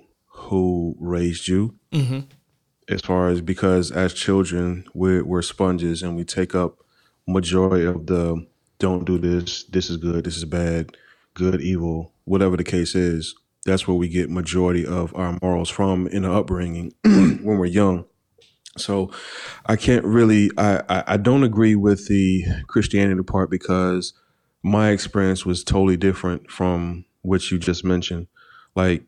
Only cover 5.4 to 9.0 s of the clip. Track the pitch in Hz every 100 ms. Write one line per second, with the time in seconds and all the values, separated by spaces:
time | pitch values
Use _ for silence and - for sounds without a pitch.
5.4 | - - 92 87 85 85 90 85 85 95
6.4 | 90 90 85 - _ _ _ _ - 95
7.4 | 85 92 95 92 85 87 80 90 85 82
8.4 | 82 _ _ - 95 90